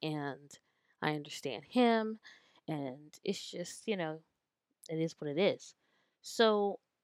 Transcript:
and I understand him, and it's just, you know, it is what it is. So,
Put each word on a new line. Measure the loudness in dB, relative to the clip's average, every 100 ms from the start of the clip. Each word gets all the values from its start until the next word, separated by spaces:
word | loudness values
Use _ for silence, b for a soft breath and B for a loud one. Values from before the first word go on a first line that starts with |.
and | -4 -4 -4 -8 -12 -20 _ _ _ -4
I | -2
understand | -2 -6 -8 -6 -8 -2
him, | 4 6 4 0 -6 B B B B -6
and | -4 -4 -8 -14 -10
it's | -4 -4 -6
just, | -10 -10 -8 -4
you | -2
know, | -2 -4 _ _ _ _ _ _ -6
it | 0
is | 0 -2
what | -4
it | 2
is. | 2 2 -6 -20 _ _ _ _
So, | -6 4 6 6 2 -2 _ _